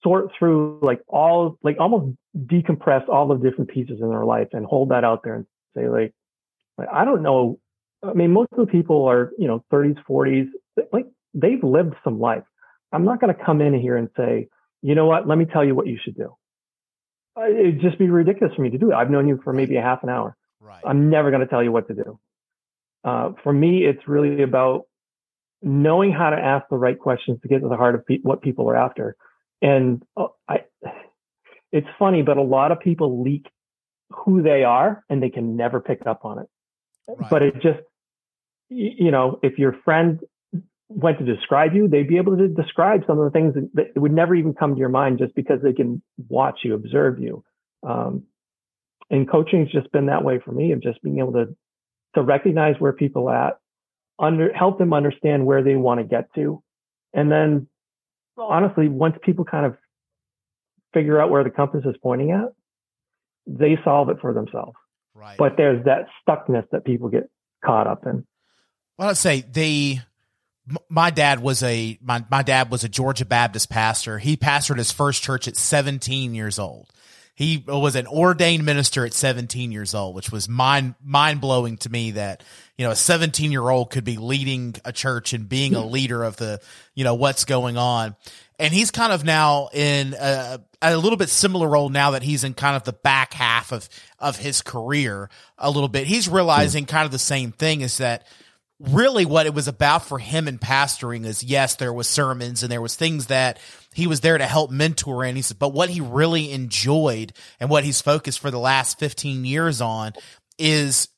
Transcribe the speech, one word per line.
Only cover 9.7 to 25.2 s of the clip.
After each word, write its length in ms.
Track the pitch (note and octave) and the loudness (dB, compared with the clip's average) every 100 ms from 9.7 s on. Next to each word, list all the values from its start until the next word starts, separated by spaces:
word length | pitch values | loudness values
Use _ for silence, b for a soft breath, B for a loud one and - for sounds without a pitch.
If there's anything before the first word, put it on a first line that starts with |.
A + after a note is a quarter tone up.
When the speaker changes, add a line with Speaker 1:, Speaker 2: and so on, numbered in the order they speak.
Speaker 1:
thirties, 260 | C#3+ C#3+ D3 | 2 2 -2
forties, 440 | - C3+ C#3 C3+ C3+ - _ - - | -2 0 2 0 -2 -8 _ -6 -2
like, 140 | G#3+ B3+ _ _ | -4 -4 _ _
they've 300 | D3 E3 B3+ | 0 0 2
lived 320 | D3 C#3 E3+ C3+ | 2 2 0 -4
some 160 | - A2 | -6 -2
life. 240 | A#2 A2+ - _ b b _ | -2 -2 -8 _ b b _
I'm 140 | D3+ | 0
not 160 | F3+ A#3+ | 0 2
gonna 120 | A#3 | 0
come 260 | - - D3+ | 0 0 2
in 100 | D3 | 2
here 240 | C3+ B2 B2 | 2 0 -2
and 140 | A2+ - | -2 -4
say, 320 | A#2+ A#2 A#2 _ _ _ | -2 -2 -6 _ _ _
"You 120 | C#3 | 0
know 120 | D3+ D#3+ | 4 4
what? 200 | D#3+ - | 4 2
Let 120 | D#3 | 2
me 80 | D#3+ | 2
tell 180 | D#3+ | 2
you 100 | C#3+ | 2
what 120 | C3 B2 | 2 -2
you 120 | A#2 | -6
should 140 | - - | -10 -10
do." 180 | - _ _ _ _ _ _ _ _ _ _ | -12 _ _ _ _ _ _ _ _ _ _
Uh, 100 | - A3 | -4 0
it'd 340 | A3 F#3+ D3+ | 4 4 4
just 180 | F3 D#3+ | 0 2
be 120 | F#3 | 4
ridiculous 440 | F3 E3 G3 E3+ | 4 4 2 0
for 60 | - | 0
me 80 | B2+ | -2
to 60 | B2+ | 0
do 140 | A3 | 2
it. 40 | |
I've 160 | A#2 B2+ | 2 2
known 180 | C#3+ C#3+ | 2 2
you 120 | C3 | 0
for 100 | C#3 | -2
maybe 220 | C3 C3 C3 | -2 0 0
a 40 | |
half 200 | A#2+ B2+ | 0 -2
an 80 | B2+ | -2
hour. 260 | B2 A2 - _ _ | -6 -6 -10 _ _
Speaker 2:
Right. 220 | G#2+ F#2+ | -20 -12
Speaker 1:
I'm 240 | - C#3+ D3 | -2 2 4
never 220 | D#3 C#3+ | 4 4
gonna 160 | C3+ B2+ | 2 0
tell 160 | B2+ | 0
you 100 | A#2+ | 2
what 160 | A#2 - | 0 0
to 60 | |
do. 240 | G#2 A2 - _ _ _ _ _ _ _ _ | -4 -4 -10 _ _ _ _ _ _ _ _
Uh, 280 | A#2+ B2 A#2+ G3+ | -4 -2 -2 -4
for 100 | D3 | 0
me, 340 | C#3+ E3 F#3 F3 | 4 4 4 2
it's 200 | C3+ - | 0 0
really 360 | C#3+ D3 C#3+ | 2 2 2
about 400 | C3+ B2+ C3 C3 - _ _ _ | 2 2 2 0 -6 _ _ _